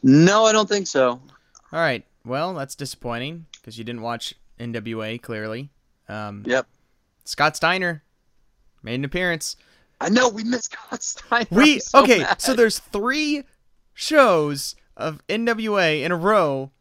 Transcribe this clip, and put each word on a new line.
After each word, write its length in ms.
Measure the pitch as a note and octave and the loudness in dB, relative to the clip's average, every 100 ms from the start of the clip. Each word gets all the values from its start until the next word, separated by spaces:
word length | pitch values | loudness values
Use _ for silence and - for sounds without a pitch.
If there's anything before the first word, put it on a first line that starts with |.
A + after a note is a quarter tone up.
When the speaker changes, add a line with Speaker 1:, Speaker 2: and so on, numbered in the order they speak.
Speaker 1:
No, 420 | C3 C#3+ E3+ G#3 A3 | 6 8 8 6 6
I 60 | |
don't 160 | A3 G#3 | 4 2
think 180 | G#3 F#3 | -2 -2
so. 220 | C#3+ B2+ B2 C3 _ _ _ _ | 2 2 0 -12 _ _ _ _
Speaker 2:
All 80 | D#3 | -2
right. 240 | E3 A#2+ _ _ | -2 -2 _ _
Well, 300 | - C3 E3+ | -8 -6 -4
that's 200 | F3 C#3 | -6 -10
disappointing 720 | - C#3 - B2 A#2 C3+ E3+ D#3+ - | -10 -12 -10 -10 -8 -8 -12 -18 -20
'cause 160 | - A2+ | -20 -14
you 60 | |
didn't 180 | A2+ A#2+ | -12 -8
watch 320 | A2+ A#2 - - _ _ | -8 -8 -10 -16 _ _
N 140 | A#2+ | -10
W 300 | A#2 A2+ A2 | -8 -8 -8
A, 160 | A2 A#2 | -8 -10
clearly. 520 | - A2 G#2+ A2+ C#3+ _ _ _ _ | -10 -10 -8 -10 -14 _ _ _ _
Um, 340 | G#2+ G#2+ G2+ G#2 | -12 -12 -12 -4
Speaker 1:
Yep. 200 | B2+ B2 _ _ _ _ _ | -4 -4 _ _ _ _ _
Speaker 2:
Scott 320 | - - D3+ - | -16 0 0 2
Steiner 460 | D#3+ F#3 F3+ D#3 _ _ _ _ _ _ _ _ | -2 0 -4 -6 _ _ _ _ _ _ _ _
made 120 | A2+ B2 | -8 -6
an 80 | |
appearance. 520 | C#3 F3 F3+ E3 - - _ _ _ _ | -6 -4 -4 -4 -8 -12 _ _ _ _
Speaker 1:
I 80 | E3 | 0
know, 200 | A3+ B3+ | 2 2
we 160 | G#3 | 0
missed 280 | A3+ B3 - | -6 -6 -6
Scott 300 | - - - | -16 -14 -10
Steiner. 440 | - - - A#3 A3+ | -10 -12 -2 -2 2
Speaker 2:
We, 240 | F#3 D4+ | 4 4
Speaker 1:
I'm 60 | C4 | 4
so 220 | - B3+ | 4 4
Speaker 2:
okay, 160 | C4+ A3 | 6 4
Speaker 1:
mad. 200 | C#3+ - | 2 -2
Speaker 2:
so 140 | - | 0
there's 240 | B3 A3+ - | 2 2 2
three 680 | - G3+ A3+ C#4+ D4+ D4 C4+ _ _ _ _ | -8 -6 -2 -2 -2 -4 -6 _ _ _ _
shows 800 | - - D4+ B3+ F3 D3 C#3 - - _ - | -12 0 4 6 4 0 -4 -8 -12 _ -10
of 260 | D#3 D3+ - | -10 -10 -6
N 160 | G#3+ A#3 | -4 -2
W 320 | A3+ A3 G3+ | -2 -2 2
A 240 | E3+ D3+ | 2 2
in 100 | C#3+ | -2
a 40 | F3 | 0
row 540 | F3+ G#3+ D#3+ C3+ C3+ _ | 2 4 2 -2 -8 _